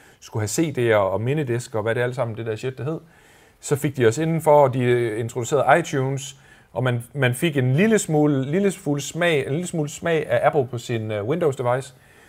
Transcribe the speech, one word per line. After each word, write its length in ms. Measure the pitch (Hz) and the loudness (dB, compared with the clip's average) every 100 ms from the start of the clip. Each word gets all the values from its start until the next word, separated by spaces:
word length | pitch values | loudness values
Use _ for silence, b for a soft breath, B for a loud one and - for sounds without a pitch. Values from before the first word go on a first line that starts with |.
| b b | b b
skulle 200 | - 113 | -10 -4
have 80 | 107 | -2
C 260 | - 165 127 | -2 -2 0
D'er 160 | 117 107 | 2 4
og 240 | 95 98 | 2 0
minidisk 540 | 117 151 127 120 - | -2 -2 -2 -4 -4
og 80 | 110 | -4
hvad 120 | 107 | -2
det 60 | 120 | -2
alt 140 | 123 127 | -2 -4
sammen, 200 | 117 107 | -6 -6
det 100 | 117 | -8
der 100 | 107 | -6
shit, 220 | 127 123 | -8 -6
det 80 | 123 | -6
hed. 140 | - - b b b b b | -8 -12 b b b b b
Så 160 | - 139 | -4 -2
fik 200 | 151 127 | -2 2
de 100 | 113 | 4
os 120 | 151 | 4
indenfor, 440 | 160 165 156 147 | 0 0 4 6
og 120 | 135 | 6
de, 80 | 127 | 4
øh, 360 | 123 120 117 107 | 2 2 0 -2
introducerede 580 | 117 127 113 143 123 160 | -6 -6 0 2 4 4
iTunes, 560 | 165 143 131 135 - - b b b | 2 -2 -2 -4 -8 -16 b b b
og 120 | - | -4
man, 200 | 127 120 - | -2 -2 -4
man 220 | 147 127 | -2 0
fik 220 | 127 170 139 | 0 0 0
en 180 | 127 | 2
lille 240 | 139 220 214 | 4 4 2
smule, 460 | - 151 151 135 | 2 2 2 2
lille 260 | 135 175 202 | 0 0 0
smule 300 | - 147 143 | -2 -4 -4
smag, 460 | 135 156 175 147 131 | -4 -2 2 2 0
en 60 | |
lille 140 | 147 180 | -4 -4
smule 220 | 170 147 | -4 -6
smag 380 | - 170 160 - | -4 -2 -2 0
af 160 | 123 147 | 0 2
Apple 200 | 156 123 | 2 -2
på 120 | 120 | -4
sin, 320 | - 117 110 | -6 -4 -4
øh, 140 | 107 104 | -4 -2
Windows-device. 680 | 170 160 131 123 127 131 - b b | 0 0 0 -2 -2 -4 -16 b b